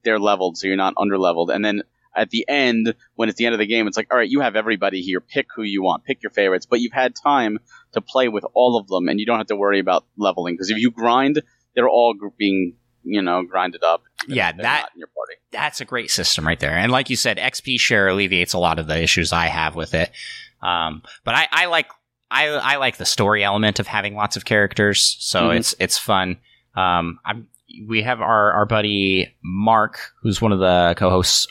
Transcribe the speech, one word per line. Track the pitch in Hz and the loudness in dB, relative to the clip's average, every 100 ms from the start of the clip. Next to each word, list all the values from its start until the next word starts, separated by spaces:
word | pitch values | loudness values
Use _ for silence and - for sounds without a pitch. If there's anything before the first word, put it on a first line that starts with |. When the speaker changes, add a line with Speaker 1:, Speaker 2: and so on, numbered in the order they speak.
Speaker 1:
they're | 117 107 | -2 0
leveled, | 101 98 92 82 | 2 0 -2 -2
so | 95 | -2
you're | 95 | 0
not | 95 - | 0 0
underleveled. | 101 98 92 85 85 | 0 2 2 2 0
And | - | 0
then | 104 104 - _ _ | -2 -2 -6 _ _
at | - 107 | -4 -2
the | 113 - | -2 -2
end, | 143 131 117 113 110 _ | 0 0 2 0 -4 _
when | - 113 | -4 -4
it's | 98 | -2
the | 117 | 0
end | |
of | 113 | 0
the | 104 | 0
game, | 113 107 | 0 0
it's | 98 | -2
like, | 110 | 0
"All | 127 | 0
right, | 110 | 2
you | 139 | 0
have | 131 104 | 0 0
everybody | 110 107 98 95 | -2 0 -2 -2
here. | 90 92 | -4 -6
Pick | - - - | -4 -6 -6
who | - | -6
you | 107 98 | -6 -2
want. | 95 80 | 0 -2
Pick | - 135 | -4 -8
your | 104 | -4
favorites." | - 98 92 - | 0 2 0 0
But | 123 | -2
you've | 120 | -2
had | 131 127 | 0 -2
time | - 147 143 113 107 - - _ | 0 0 2 0 -4 -10 -20 _
to | - | -8
play | - 131 127 | -2 0 0
with | 104 - | -2 -2
all | - 123 117 | 2 2 2
of | 98 | -2
them, | 92 87 | -2 0
and | 101 | -2
you | 107 | 0
don't | 101 | -2
have | - | -2
to | 104 | -2
worry | 101 98 | 0 2
about | 95 90 - - | 2 0 -2 -2
leveling. | 104 90 87 87 | -2 -2 -4 -4
'Cause | 95 | -4
if | 107 | -2
you | 120 | -2
grind, | 117 117 120 139 151 - _ _ | 0 2 2 2 0 -4 _ _
they're | - 123 | 0 2
all | 113 117 | 4 2
gr-, | 107 101 - | 0 -8 -2
being, | 104 95 90 - _ _ | 0 0 -2 -6 _ _
you | - 101 | -4 -2
know, | 92 90 | 0 -2
grinded | 90 92 90 87 | -2 -2 -4 -2
up. | 82 82 _ - | 0 0 _ -14
Even | - 131 | -6 -2
Speaker 2:
Yeah, | 92 | -2
Speaker 1:
if | 80 | -2
they're | |
Speaker 2:
that, | 113 143 | -2 -2
Speaker 1:
not | - | -4
in | 85 | -12
your | 80 | -16
party. | - - - _ | -12 -12 -14 _
Speaker 2:
that's | - 151 - | -6 -6 -6
a | 120 | -8
great | 123 113 | -6 -4
system | - 87 - 78 | -2 0 0 -2
right | 85 | -2
there. | - 82 | -2 0
And | 107 | 2
like | 127 135 | 0 0
you | 123 | -2
said, | 127 101 | -2 -2
X | 127 - | -4 -6
P | - 123 | -4 -2
share | - 113 98 | 2 4 4
alleviates | 95 98 90 87 | 2 2 0 0
a | 92 | 0
lot | 87 80 | 0 0
of | 78 | -2
the | 78 | -2
issues | 82 - 82 | 0 0 0
I | 85 85 | 0 0
have | 80 80 | 0 -4
with | 80 78 | -4 -4
it. | 82 82 - - - - _ | -4 -4 -6 -16 -16 -20 _
Um, | 92 87 80 78 - - | -4 -2 -2 -6 -16 -10
but | - | -2
I, | 123 156 | 0 0
I | 156 180 | 0 0
like, | 165 147 - _ _ _ | 0 -2 -10 _ _ _
I, | 127 151 | 0 0
I | 147 - 143 | 0 0 0
like | 131 - | 0 -2
the | 95 | -4
story | - 101 104 | 0 2 2
element | 101 101 107 101 | 2 2 2 0
of | 101 | -2
having | 104 101 | -4 -4
lots | 104 104 - | -4 -4 -4
of | |
characters, | - 107 101 - 104 98 - - | 0 2 4 2 2 2 0 -2
so | - 92 85 | -2 0 2
Speaker 1:
Mm-hmm. | 87 | 2
Speaker 2:
it's, | - - | 0 -2
it's | 95 - | -2 -2
fun. | - 98 92 90 _ _ _ | 0 0 0 -6 _ _ _
Um, | - 92 87 85 85 | -2 0 2 -2 -6
I'm, | - 110 110 _ _ - 107 | -8 -10 -12 _ _ -18 -6
we | 113 | -2
have | 110 120 | -2 -2
our, | 113 113 104 | 0 2 4
our | 90 | 2
buddy | 104 110 104 101 95 92 - _ | 2 2 0 0 2 2 -2 _
Mark, | - 92 110 110 107 - - _ | -8 -2 2 4 2 -4 -18 _
who's | 113 98 | -4 0
one | 113 | 0
of | 98 | 2
the | 92 90 87 85 | 4 4 4 2
co-hosts | 92 92 87 - - | 2 2 2 0 0